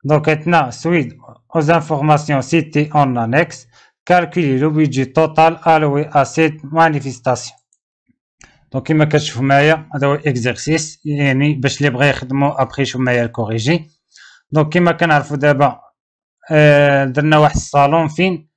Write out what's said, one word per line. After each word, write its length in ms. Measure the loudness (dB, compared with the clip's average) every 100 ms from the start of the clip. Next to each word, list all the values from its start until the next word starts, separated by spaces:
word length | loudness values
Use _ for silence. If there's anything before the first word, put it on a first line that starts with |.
Donc, 240 | 0 0 0
maintenant, 440 | -2 0 0 0
suite 420 | -6 -2 -2 -2 -12 -20 -20 _
aux 160 | -2 2
informations 720 | 0 0 -2 2 0 0 -4
citées 480 | 0 -2 0 -4 0
en 220 | 0 0
annexe, 520 | 0 0 0 -2 -8 _ _ _ _ 0
calculer 480 | 2 2 -2 -2 0
le 120 | 0
budget 380 | 0 0 0 -2 0
total 400 | 0 2 2 2
alloué 440 | 0 2 2 -2 0
à 140 | 0
cette 380 | 0 0 -2 -2
manifestation. 920 | -6 0 0 0 -6 -6 -4 -4 -8 _ _ _ _ _ _ _ _ _ -20 _ _
Donc, 120 | -8
كما 220 | -2 0
كتشوفوا 380 | 2 0 -2 -4
معايا، 460 | 0 2 4 0 -4
هذا 120 | -4 -2
هو 60 |
اكزرسيس، 880 | 0 -2 -2 -4 -4 -4 -4 -4 -12
يعني 480 | -8 -2 0 2 0
باش 240 | 0 -4 -2
اللي 120 | -2
بغا 160 | 0
يخدمو 440 | 0 -2 -6 -2 -2
ابخي 320 | -2 -4 -4
يشوف 200 | -6 -4
معايا 220 | -2 -2
الكوريجي. 680 | -2 -6 -6 -4 -2 -2 -4 _ _ _ -20 _ _
دونك، 220 | -2 0
كما 180 | 0 0
كنعرفوا 460 | 0 0 0 0 -2
دابا، 420 | 0 2 0 -2 _ _ _ _ _ _ -2
آه، 540 | 4 6 6 4 2
درنا 320 | 0 0 2 4
واحد 180 | 2
الصالون 520 | 0 -2 2 2 2 0
فين؟ 420 | -2 -2 -2 _